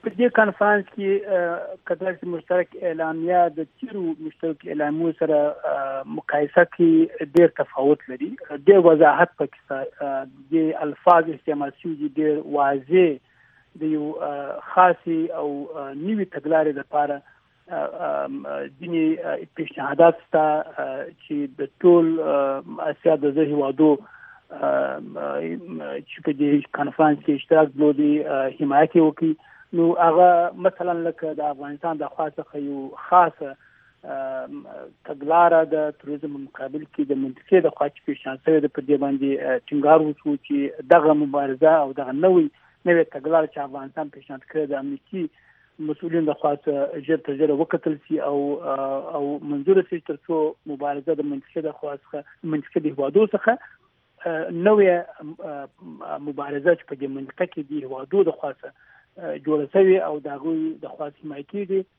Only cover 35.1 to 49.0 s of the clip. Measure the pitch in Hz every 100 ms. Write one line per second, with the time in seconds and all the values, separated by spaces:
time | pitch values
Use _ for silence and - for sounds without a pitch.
35.1 | 147 143 165 170 165 160 156 151 - 143
36.1 | 147 151 143 135 - 135 147 151 - 139
37.1 | 139 135 127 _ 185 160 - 143 - -
38.1 | 139 - 131 - 156 143 - 131 143 139
39.1 | 139 139 135 139 127 - 147 147 160 156
40.1 | 143 - 143 - 143 143 - 131 170 156
41.1 | 151 147 139 139 131 156 160 139 135 127
42.1 | 135 185 180 151 _ _ _ 180 170 160
43.1 | 143 139 165 156 - 139 135 135 143 147
44.1 | 139 _ 135 _ 156 147 139 139 139 _
45.1 | 190 160 _ _ _ _ _ 156 151 165
46.1 | 165 156 143 147 143 - 143 143 160 135
47.1 | 160 156 139 151 143 160 170 170 147 _
48.1 | 156 143 143 143 147 165 135 135 135